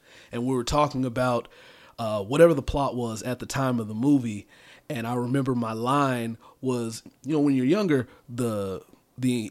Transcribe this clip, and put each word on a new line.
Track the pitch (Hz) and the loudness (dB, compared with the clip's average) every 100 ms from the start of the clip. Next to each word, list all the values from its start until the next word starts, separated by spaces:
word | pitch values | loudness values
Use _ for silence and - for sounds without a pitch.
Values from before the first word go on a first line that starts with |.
| _ - - | _ -20 -12
And | 120 123 | -6 -2
we | 131 | -2
were | |
talking | 120 - 147 131 131 | 0 2 2 0 -4
about, | 117 127 117 - - - - - - | 0 0 0 -4 -18 -20 -20 -20 -8
uh, | 113 107 | -4 -4
whatever | 98 143 170 | -2 6 8
the | 143 | 8
plot | 135 147 131 120 | 0 -2 -2 -2
was | 117 107 | -4 -4
at | 123 120 | -6 -6
the | 110 | -6
time | 139 131 120 | -2 0 0
of | 107 | -2
the | |
movie, | 110 135 143 117 104 - - - - - | 0 4 4 2 -6 -10 -20 -20 -20 -10
and | 135 113 | -6 -4
I | |
remember | 123 120 135 135 120 | -2 0 0 0 0
my | 113 | -2
line | 110 120 143 135 123 113 113 - - | -2 0 2 2 0 -4 -8 -16 -8
was, | 131 123 113 113 - _ | -4 -2 -4 -8 -16 _
you | 135 | -4
know, | 156 | 0
when | 143 135 | 2 2
you're | 127 | 2
younger, | 196 196 139 110 - - | 2 2 0 -2 -10 -14
the, | 120 120 107 98 92 - - _ - | -4 -2 -2 -4 -8 -12 -20 _ -4
the | 127 123 107 | -2 0 0